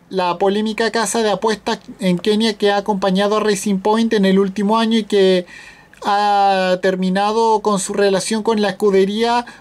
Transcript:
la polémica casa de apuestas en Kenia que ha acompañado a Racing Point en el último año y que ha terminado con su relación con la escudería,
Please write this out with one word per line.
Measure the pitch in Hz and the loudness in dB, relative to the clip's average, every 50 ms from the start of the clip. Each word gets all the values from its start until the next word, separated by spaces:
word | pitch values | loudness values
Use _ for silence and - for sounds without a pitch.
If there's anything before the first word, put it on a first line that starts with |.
| _ _ | _ _
la | 190 190 180 180 175 175 | -6 -4 -2 -2 -2 0
polémica | 202 196 196 214 214 220 214 - 233 220 | 0 0 0 0 -2 -4 -2 -2 -2 -2
casa | - 233 220 - - 233 226 | 0 -2 -2 -2 -2 -2 0
de | 214 | 0
apuestas | 196 185 - 220 214 208 - - 226 220 - - 247 - | 0 0 -2 -2 -4 -4 -4 -6 -6 -6 -8 -14 -12 -4
en | 190 185 180 170 | -2 0 0 0
Kenia | - 214 208 208 226 226 208 208 | 0 0 0 2 0 0 0 0
que | 214 202 202 | 0 0 0
ha | 202 | 0
acompañado | 196 208 214 190 196 196 185 190 202 208 214 | 0 -2 -2 -2 0 0 0 0 0 0 0
a | 214 | 0
Racing | 214 214 208 185 - 214 196 185 | 0 0 -2 -2 -2 -2 -2 0
Point | 190 220 214 226 233 220 226 | 0 0 0 0 0 0 0
en | 214 196 | 2 2
el | 190 190 190 | 4 4 2
último | 202 190 190 - 202 202 220 | 2 0 -2 -2 -2 0 0
año | 226 226 220 226 226 | 2 2 2 0 0
y | 214 | 0
que | - 214 202 190 185 185 180 180 - - - - - - - - _ - - - | 0 2 2 4 4 4 2 0 -4 -12 -20 -20 -20 -20 -20 -20 _ -20 -10 -4
ha | 220 202 202 208 208 202 202 196 196 196 190 185 185 185 180 185 | -2 0 0 2 2 2 2 2 2 2 2 2 0 0 0 0
terminado | 190 185 185 185 185 185 196 202 208 214 226 226 226 220 208 | 0 0 0 -2 -2 0 0 0 0 0 2 2 2 2 0
con | 214 214 208 190 | 0 0 0 0
su | 190 - 202 | -2 -4 -2
relación | 202 202 202 190 185 - - 220 220 208 | 0 2 2 2 0 -2 -2 -4 -2 -2
con | 226 226 208 | 0 0 0
la | 208 196 | 0 -2
escudería, | 185 - 214 208 190 190 196 196 208 220 226 233 240 240 240 - - - | -2 0 0 2 2 2 2 2 0 0 0 0 0 -2 -4 -6 -12 -20